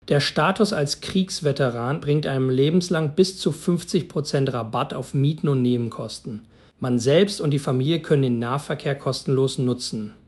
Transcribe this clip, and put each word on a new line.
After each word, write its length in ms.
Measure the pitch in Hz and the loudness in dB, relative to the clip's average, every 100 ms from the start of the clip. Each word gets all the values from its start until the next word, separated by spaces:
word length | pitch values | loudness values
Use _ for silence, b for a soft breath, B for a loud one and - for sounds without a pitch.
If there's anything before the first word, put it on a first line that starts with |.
| - | 0
Der 140 | 143 | 2
Status 500 | - - 160 196 202 | 2 2 2 2 2
als 300 | 190 147 - | 2 -2 -4
Kriegsveteran 1000 | - 190 185 - 147 135 135 117 120 156 | -2 0 0 0 -2 2 0 0 -2 -2
bringt 260 | 143 147 147 | 0 0 2
einem 240 | 135 131 | 0 0
lebenslang 680 | 127 143 180 175 165 156 147 | 2 4 2 2 0 0 2
bis 220 | 190 - | 2 2
zu 140 | 185 | -4
fünfzig 560 | 147 - 175 - 185 135 | -2 0 -2 0 -4 -2
Prozent 460 | 160 143 143 135 | -6 -2 0 0
Rabatt 400 | 123 113 - - | -2 -4 -4 -4
auf 200 | 131 123 | -6 -4
Mieten 360 | 139 139 156 156 | 0 0 2 0
und 120 | 135 | 2
Nebenkosten. 840 | 123 123 117 - 113 - - 107 b b b b | 2 2 -2 -6 -10 -10 -12 -12 b b b b
Man 200 | 131 123 | -2 0
selbst 420 | 117 151 196 - | 4 4 4 2
und 100 | 156 | 0
die 80 | 139 | 0
Familie 400 | - 127 135 165 | 0 0 0 0
können 220 | - 151 | 2 2
den 180 | 135 117 | 4 0
Nahverkehr 560 | 120 139 - 147 151 139 | 0 -4 -4 -4 -4 -4
kostenlos 640 | - 127 - 131 135 135 | -4 -4 0 2 2 0
nutzen. 560 | 127 123 - 113 208 - | -2 -2 -4 -8 -8 -12